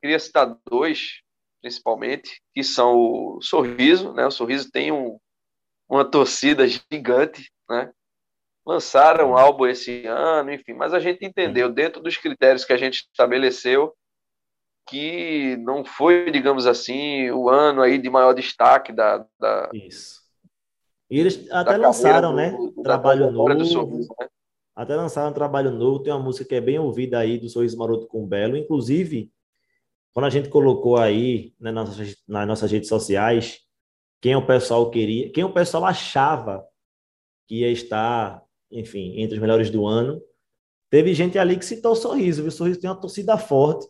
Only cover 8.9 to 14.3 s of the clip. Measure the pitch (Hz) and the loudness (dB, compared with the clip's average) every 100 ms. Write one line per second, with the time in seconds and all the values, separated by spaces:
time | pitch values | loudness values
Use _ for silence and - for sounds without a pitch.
8.9 | 135 151 160 143 127 139 139 127 123 - | 6 6 6 4 8 6 6 0 0 -8
9.9 | 120 113 120 156 156 139 143 - 120 156 | -10 -6 -2 0 0 -2 -10 -12 -8 -2
10.9 | 175 170 180 196 190 170 123 123 117 160 | -2 -2 -6 -8 -6 -4 0 -2 0 -4
11.9 | - 160 170 160 - 139 131 - 127 131 | -4 -10 -8 -8 2 4 4 2 0 0
12.9 | 127 - - 120 123 131 123 127 131 156 | -6 -12 0 2 4 0 0 0 0 0
13.9 | _ _ _ _ | _ _ _ _